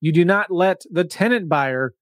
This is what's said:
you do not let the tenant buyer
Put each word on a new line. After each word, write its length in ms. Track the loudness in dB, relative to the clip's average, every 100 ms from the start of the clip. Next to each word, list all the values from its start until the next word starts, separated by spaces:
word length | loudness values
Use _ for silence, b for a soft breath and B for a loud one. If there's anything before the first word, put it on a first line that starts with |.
you 100 | 0
do 140 | 2 4
not 240 | 2 0
let 320 | 0 0 0 -4
the 140 | -4
tenant 440 | -4 -2 0 0 0
buyer 460 | 0 0 -2 -6 -8